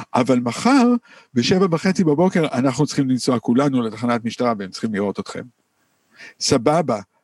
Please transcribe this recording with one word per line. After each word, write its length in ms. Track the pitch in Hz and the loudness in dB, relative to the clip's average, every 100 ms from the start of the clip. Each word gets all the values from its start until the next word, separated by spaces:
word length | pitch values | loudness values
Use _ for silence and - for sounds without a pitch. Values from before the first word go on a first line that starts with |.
| - | -4
"אבל 260 | - 247 247 | -2 2 2
מחר, 480 | 247 - 226 277 240 240 _ - _ | 0 -2 2 4 4 2 _ -20 _
בשבע 340 | 117 123 185 190 | -2 2 2 2
וחצי 320 | 160 190 185 | 0 0 0
בבוקר, 440 | 160 143 185 175 - | 2 4 2 2 -2
אנחנו 340 | 123 135 127 147 | 0 -2 0 -2
צריכים 240 | - 131 | 0 0
לנסוע 300 | 127 - 123 | 0 0 -2
כולנו 420 | - 120 143 127 | 2 2 2 0
לתחנת 440 | 113 107 120 120 113 | -4 -4 -2 -2 -4
משטרה, 280 | - 120 107 | -4 -4 -4
והם 100 | 92 | -8
צריכים 240 | - 117 | -8 -6
לראות 260 | 101 101 95 | -4 -4 -4
אתכם." 240 | - - 123 _ _ _ _ _ _ - - - | -10 -12 -14 _ _ _ _ _ _ -20 -20 -8
סבבה, 600 | - 135 117 165 143 104 - _ | -2 0 2 0 -2 -6 -8 _